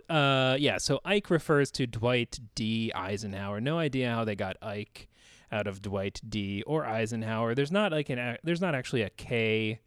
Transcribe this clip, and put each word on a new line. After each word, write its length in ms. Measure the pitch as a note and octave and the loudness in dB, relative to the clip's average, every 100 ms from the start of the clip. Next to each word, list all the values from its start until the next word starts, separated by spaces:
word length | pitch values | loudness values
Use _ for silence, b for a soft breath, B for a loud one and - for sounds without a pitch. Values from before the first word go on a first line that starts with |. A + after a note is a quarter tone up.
| - | 2
uh, 480 | D#3+ C#3 C3+ C3 C3+ | 4 4 6 4 4
yeah, 180 | C#3+ F#2 | 2 2
so 200 | - - - | 2 0 2
Ike 240 | G#3 - | 0 2
refers 400 | E3+ - D3 C#3 | 2 4 4 4
to 140 | - B2 | 0 -2
Dwight 540 | A2+ A#2 B2 A#2+ - A2+ - | 0 2 2 0 -4 -10 -4
D. 360 | A2 A2+ A2+ | 0 0 0
Eisenhower. 680 | F#2 F#2+ G2+ G#2 F#2+ G2 G2+ | -2 -4 -4 -4 -6 -4 -2
No 160 | C3 E3 | -2 0
idea 340 | D3+ C3 B2 | 0 0 0
how 140 | A#2 A2 | 0 0
they 100 | G2+ | -2
got 220 | G2 F#2 | -4 -6
Ike 440 | G2+ G#2 G#2+ - - b b b b | -8 -8 -8 -14 -20 b b b b
out 160 | A2 G2+ | -2 -2
of 120 | G2 | -4
Dwight 380 | G2+ G2 G2 - A2 | -4 -2 -2 -6 -6
D. 360 | G#2+ G2 G2+ - | -4 -2 -2 -2
or 200 | D#3 C3 | -2 -2
Eisenhower. 680 | A2 A2+ A#2 A2 A2 A#2 | -2 -2 -2 -2 0 0
There's 180 | A#2+ C#3+ | 0 2
not, 200 | G3 G#3 | 2 2
like, 180 | D#3 D3 | 0 -2
an 80 | B2 | -2
a-, 200 | B2 A#2 | -4 -4
there's 180 | D#3+ E3+ | -2 0
not 120 | F#3 | 0
actually 300 | C#3 - B2+ | -2 -2 -2
a 80 | G2 | -2
K 680 | - - A#2+ A2 A2 G#2+ A2+ | -4 -2 2 4 2 2 -4